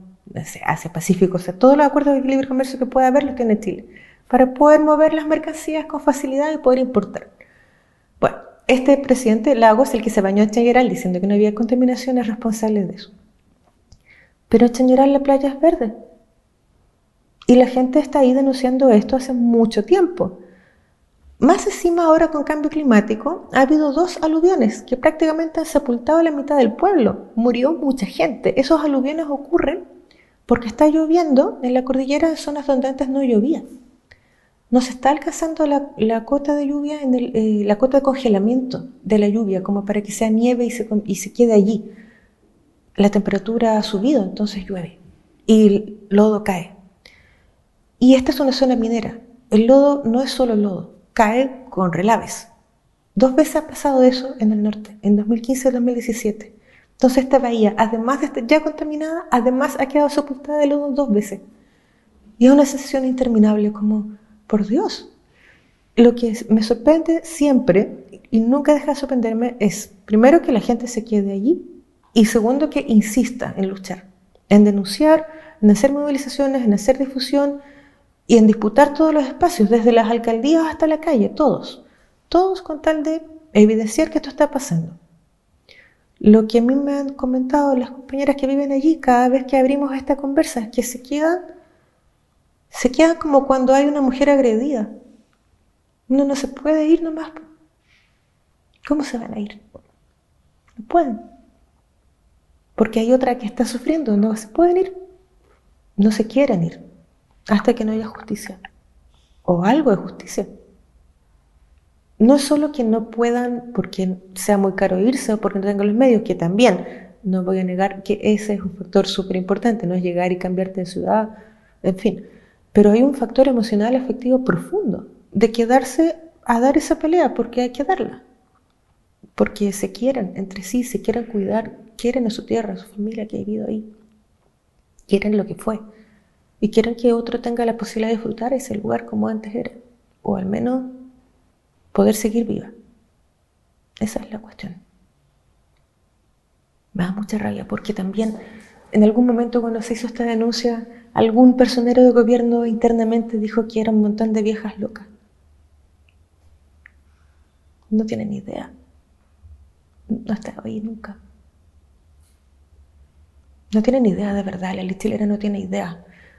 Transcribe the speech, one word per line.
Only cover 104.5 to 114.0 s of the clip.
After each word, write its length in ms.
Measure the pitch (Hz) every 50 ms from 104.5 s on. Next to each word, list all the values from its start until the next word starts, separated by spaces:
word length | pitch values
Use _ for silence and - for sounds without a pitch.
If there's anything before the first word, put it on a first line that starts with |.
| - - 339 349 349
ir. 200 | 370 381 - - - - - - _ _ _ _ _ _ _ _ _ _ _ _ _ _ _ -
No 160 | - 196 220
se 160 | 214 - 214 220
quieren 340 | - 262 285 277 214 175
ir 260 | 165 170 - - - - _ _ _ _ _ _ _ _ _ _ - -
hasta 260 | 220 202 - 247 233
que 100 | - 220
no 80 | 214
haya 140 | 214 220 220
justicia. 540 | 214 - - - 220 214 208 - - 190 - - - _ _ _ _ _ _ _ _ _ _ _ _ _ _
O 220 | - - 175 170 180
algo 260 | 202 254 311 302 254
de 60 | 196
justicia. 500 | 180 - 180 - - - - - 226 196 - - - - _ _ _ _ _ _ _ _ _ _ _ _ _ _ _ _ _ _ _ _ _ _ _ _ _ _ _ _ _ _ -
No 180 | 220 240 285
es 60 | 285
solo 280 | 285 - 302 294 302 294
que 140 | 294 - 233
no 260 | 220 220 226 220 -
puedan 600 | - 226 233 240 240 240 247 247 247 233 - - -
porque 440 | 196 180 - - -